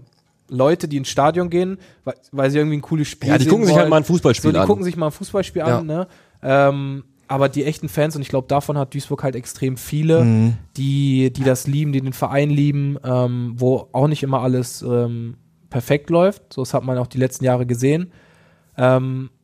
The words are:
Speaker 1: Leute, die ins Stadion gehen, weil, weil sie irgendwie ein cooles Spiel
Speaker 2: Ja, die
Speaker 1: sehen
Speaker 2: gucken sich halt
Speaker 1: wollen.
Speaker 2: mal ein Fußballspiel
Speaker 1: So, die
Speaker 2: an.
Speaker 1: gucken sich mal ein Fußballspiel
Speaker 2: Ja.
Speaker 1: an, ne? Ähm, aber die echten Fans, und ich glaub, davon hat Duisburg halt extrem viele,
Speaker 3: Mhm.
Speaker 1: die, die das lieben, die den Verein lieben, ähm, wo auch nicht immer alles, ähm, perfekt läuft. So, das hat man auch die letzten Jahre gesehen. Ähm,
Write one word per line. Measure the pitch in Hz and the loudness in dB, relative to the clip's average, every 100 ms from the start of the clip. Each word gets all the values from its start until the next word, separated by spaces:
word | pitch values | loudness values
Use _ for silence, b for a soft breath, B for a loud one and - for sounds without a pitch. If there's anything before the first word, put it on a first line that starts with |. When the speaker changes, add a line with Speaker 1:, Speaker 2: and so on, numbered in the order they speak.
| - _ _ _ - | -14 _ _ _ -10
Speaker 1:
Leute, | 127 139 175 160 | 0 2 2 -2
die | 143 | -4
ins | 131 | -4
Stadion | - 147 170 180 | 0 2 0 -2
gehen, | 175 185 190 b b | -2 -2 -6 b b
weil, | 127 - _ | -12 -12 _
weil | 139 135 | -2 0
sie | 147 | 2
irgendwie | 151 147 | 0 -2
ein | |
cooles | - 160 147 | -2 -4 -4
Spiel | - 139 | -4 0
Speaker 2:
Ja, | 139 | 2
die | |
Speaker 1:
sehen | 151 | 4
Speaker 2:
gucken | 214 | 4
sich | 196 | 4
halt | 151 | 4
Speaker 1:
wollen. | 156 | 4
Speaker 2:
mal | 156 | 2
ein | |
Fußballspiel | 156 175 143 113 156 | 4 2 2 2 2
Speaker 1:
So, | |
die | 165 | 2
Speaker 2:
an. | 190 | 2
Speaker 1:
gucken | 202 | 2
sich | 180 170 | 0 -4
mal | 151 | -4
ein | |
Fußballspiel | - 190 202 175 175 | -6 -6 -4 -4 -4
Speaker 2:
Ja. | 160 175 | 0 -2
Speaker 1:
an, | 160 | -2
ne? | 165 185 b b b | -6 -8 b b b
Ähm, | 135 139 139 139 139 139 - _ - | 0 4 4 2 -6 -10 -14 _ -6
aber | 139 139 | 0 0
die | 147 | 0
echten | 139 - 156 | -4 -4 -6
Fans, | - 156 | -2 -2
und | 151 | -2
ich | 131 | -4
glaub, | 135 - | -4 0
davon | 139 - 147 | -2 0 -4
hat | 131 | -4
Duisburg | 143 - 143 | -6 -8 -4
halt | 139 | -4
extrem | 127 - - 131 127 | -6 -12 -6 -6 -6
viele, | - 147 160 160 | -6 -2 2 4
Speaker 3:
Mhm. | 120 110 113 117 - - | 6 4 4 0 -8 -6
Speaker 1:
die, | 139 139 139 131 131 | -2 0 2 2 2
die | 135 | 2
das | 131 127 139 | 0 2 0
lieben, | 143 151 | -2 0
die | 135 | -2
den | 131 | -2
Verein | - 131 139 147 | -4 -2 0 2
lieben, | 147 143 143 143 139 | 2 2 0 -2 -4
ähm, | 131 127 123 123 120 117 | -2 0 0 -2 -6 -2
wo | 127 131 - | 0 0 -2
auch | 127 147 | 0 0
nicht | 147 | 0
immer | 135 135 | -2 -2
alles, | 127 127 123 - | 0 -2 -4 -8
ähm, | 123 120 120 117 117 - _ _ _ | -4 -2 -2 -6 -10 -14 _ _ _
perfekt | 117 - 147 156 | -8 -2 -2 2
läuft. | 170 190 196 _ | 2 2 0 _
So, | - | -10
das | 127 | -4
hat | 131 | -4
man | 123 127 | -2 -4
auch | 120 | -2
die | 131 | -2
letzten | 127 - | -2 0
Jahre | 127 123 123 | 0 0 0
gesehen. | 120 131 156 180 b b b b b b - | 0 2 0 -2 b b b b b b 0
Ähm, | 127 131 131 131 131 _ | 2 4 0 -6 -10 _